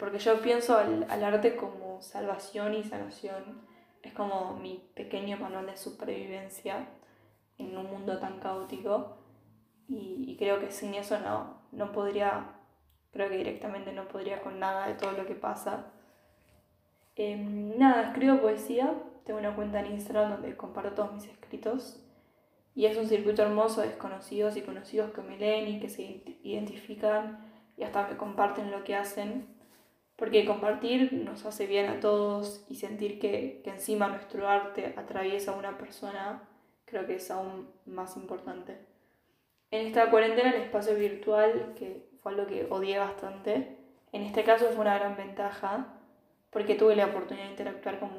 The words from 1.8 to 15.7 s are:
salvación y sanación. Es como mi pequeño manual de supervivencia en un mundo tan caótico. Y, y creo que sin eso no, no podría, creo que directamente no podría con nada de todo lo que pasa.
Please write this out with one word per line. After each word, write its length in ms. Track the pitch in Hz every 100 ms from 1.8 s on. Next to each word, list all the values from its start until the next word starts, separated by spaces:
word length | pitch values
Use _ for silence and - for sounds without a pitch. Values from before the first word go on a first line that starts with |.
| 190 185
salvación 720 | - 202 202 190 - 208 208
y 80 | 214
sanación. 760 | 214 208 202 - 196 190 196 214 - - _ _
Es 120 | -
como 400 | - 202 196 185 190
mi 340 | 190 185 -
pequeño 420 | - 208 196 202 202
manual 300 | 190 190 190
de 100 | 190
supervivencia 1120 | - - 214 196 196 190 190 - 202 196 262 - _ _ _ _ _ _
en 180 | 185 190
un 100 | 190
mundo 280 | 196 196 185
tan 220 | 190 190
caótico. 800 | 190 190 185 196 214 208 - - - - _ _ _ _ -
Y, 380 | 254 190 180 170
y 100 | 180
creo 200 | 202 202
que 120 | 202
sin 220 | - 208
eso 260 | 202 202 208
no, 400 | 196 214 - - -
no 200 | - 202
podría, 640 | 107 101 - 202 107 - - - _ _ _ _
creo 160 | - 196
que 80 | 190
directamente 560 | 208 - 214 196 196
no 160 | 196 190
podría 320 | 196 196 196
con 180 | 196 190
nada 300 | 190 190 196
de 60 |
todo 180 | 202 196
lo 140 | 196 190
que 80 |
pasa. 580 | 190 202 208 202